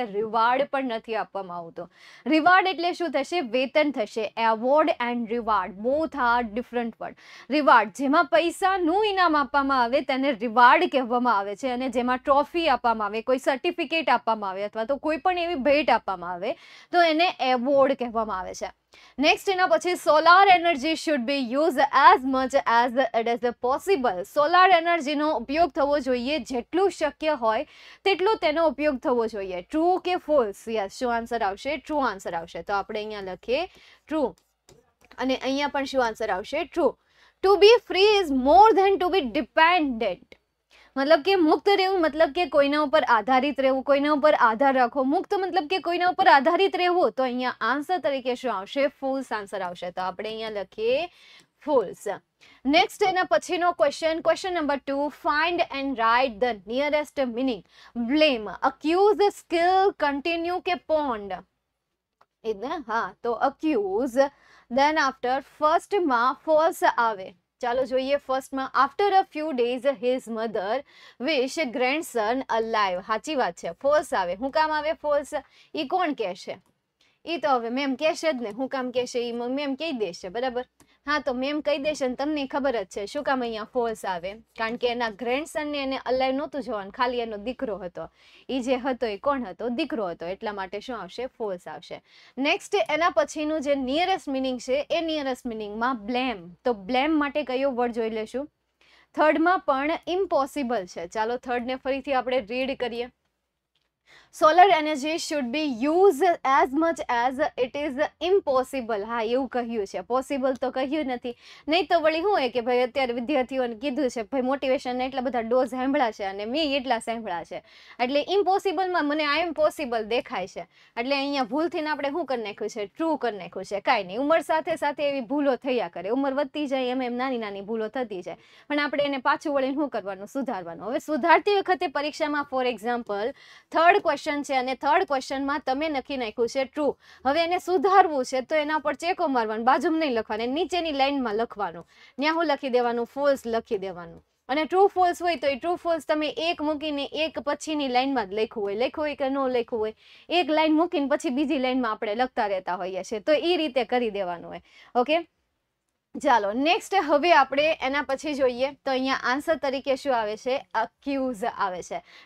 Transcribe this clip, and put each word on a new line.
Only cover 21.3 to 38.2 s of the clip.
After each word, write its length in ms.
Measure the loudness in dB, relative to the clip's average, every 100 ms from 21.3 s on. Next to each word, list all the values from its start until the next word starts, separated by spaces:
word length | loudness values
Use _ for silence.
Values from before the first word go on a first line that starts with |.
| -2 -2 0
used 260 | 2 2 2
as 360 | 6 8 8 4 -2
much 180 | 0 0 2
as 260 | 2 2 2 0 0
it 60 | 0
is 200 | 0 -2 -2 -2
possible. 560 | -2 0 0 0 -2 -2
સોલાર 440 | 0 4 6 8
એનર્જીનો 640 | 6 4 0 0 0 0 -2
ઉપયોગ 340 | -2 0 0 2
થવો 240 | 0 0
જોઈએ, 400 | 0 -2 -2 -4
જેટલું 500 | -4 -8 -4 0 0
શક્ય 460 | 0 -4 -2 -2 0
હોય 300 | 0 0 -2 -12 -20 -4
તેટલો 320 | 0 2 2 2
તેનો 320 | 0 2 0
ઉપયોગ 320 | 2 0 0
થવો 280 | 0 0 0
જોઈએ. 340 | -4 -8 -8
ટ્રુ 400 | -4 0 2 2 0
કે 100 | -2
ફોલ્સ? 500 | 2 2 2 -4 -6
યસ, 320 | -4 -4 -4
શું 160 | -4 -2
આન્સર 280 | -4 -4
આવશે? 340 | -2 -4 -6 -8
ટ્રુ 200 | -4 -2
આન્સર 380 | -2 -4 -8 -8
આવશે. 280 | -8 -12
તો 100 | -6
આપણે 260 | -4 -4 -8
અહીંયા 220 | -8 -10
લખીએ 440 | -10 -10 -4 -4 -4 _ -20 _ -6
ટ્રુ. 280 | -2 -2 -4 _ _ _ -20 _ _ _ -6
અને 180 | -2 -2
અહીંયા 320 | -2 -2 -2
પણ 180 | -2 -2
શું 200 | 0 -2
આન્સર 260 | -2 -4
આવશે? 320 | -4 -4 -6
ટ્રુ. 240 | -4 0 0 -2 _ _ _ _
To 140 | 4 8
be 160 | 8 8 4
free 200 | 4 4
is 160 | 4